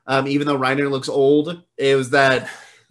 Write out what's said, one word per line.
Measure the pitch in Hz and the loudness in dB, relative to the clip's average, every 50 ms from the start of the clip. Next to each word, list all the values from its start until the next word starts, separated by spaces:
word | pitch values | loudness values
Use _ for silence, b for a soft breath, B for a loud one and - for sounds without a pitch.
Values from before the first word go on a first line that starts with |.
| b - | b -2
Um, | 135 135 135 139 | -2 -2 0 0
even | 143 143 143 147 | -2 -2 0 -2
though | 143 135 | -2 0
Reiner | 127 131 135 143 143 139 | 0 0 0 0 -2 -2
looks | 139 131 131 143 | -4 -4 -6 -4
old, | 135 143 135 135 147 151 151 165 175 175 - _ _ - | 0 2 2 4 4 2 2 -2 -6 -12 -16 _ _ -4
it | 135 139 139 | 0 0 2
was | 135 131 120 | 0 0 0
that | 139 139 135 135 131 123 113 B B B B B B B B B | 2 2 4 4 2 0 -2 B B B B B B B B B